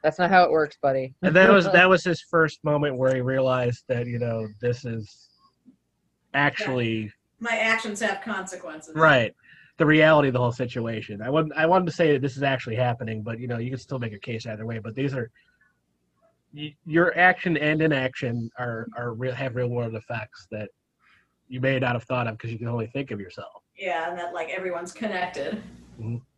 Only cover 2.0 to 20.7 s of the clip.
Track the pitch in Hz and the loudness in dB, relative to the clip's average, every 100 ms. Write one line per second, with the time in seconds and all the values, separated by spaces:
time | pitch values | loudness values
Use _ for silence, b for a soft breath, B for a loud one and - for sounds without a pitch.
2 | 185 160 - 170 156 - 151 147 147 127 | 2 -4 0 2 2 0 -2 0 0 0
3 | 131 131 123 131 131 127 123 120 _ 120 | 0 2 0 0 0 0 -2 -4 _ -4
4 | 120 120 120 113 107 104 123 120 123 113 | -2 -4 -4 -4 -8 -4 -4 -4 -6 -10
5 | 107 - _ _ _ _ _ _ _ _ | -10 -18 _ _ _ _ _ _ _ _
6 | _ _ _ 139 143 - 151 127 117 113 | _ _ _ 0 0 0 -4 -2 -2 -4
7 | 107 _ _ _ 226 226 220 220 220 208 | -6 _ _ _ -6 -2 0 -2 -4 -6
8 | 214 196 233 190 185 180 175 156 160 156 | -4 -6 -8 -10 -10 -14 -14 -16 -10 2
9 | 160 135 110 - b b b _ 151 156 | 6 6 2 -6 b b b _ 4 8
10 | 156 156 143 123 123 120 123 123 113 110 | 8 8 6 2 0 0 -6 -4 -6 -6
11 | 107 104 113 147 156 156 160 185 175 - | -8 -10 -2 0 0 0 4 4 2 0
12 | 165 143 135 135 139 131 - 113 123 117 | 2 4 0 -2 -2 -2 -4 -2 -2 -2
13 | 113 110 107 113 123 117 120 131 - 135 | -6 -6 -8 -8 -6 -6 -6 -8 -8 -8
14 | 117 104 - 113 120 107 113 113 110 110 | -8 -10 -10 -10 -8 -10 -8 -8 -8 -6
15 | 139 131 117 _ _ _ _ _ _ _ | -4 -4 -8 _ _ _ _ _ _ _
16 | _ _ _ _ _ 147 151 _ - 156 | _ _ _ _ _ -14 -14 _ -2 2
17 | 175 - 180 180 185 151 151 156 160 139 | 2 6 4 4 0 0 2 2 2 2
18 | 131 - 127 120 113 - 123 113 113 110 | -2 -4 -6 -4 -8 -8 -8 -6 -10 -10
19 | 120 113 127 127 135 120 123 120 117 110 | -10 -6 -6 -4 -6 -4 -4 -2 -4 -8
20 | - 117 107 - - 110 104 | -8 -10 -10 -18 -14 -12 -12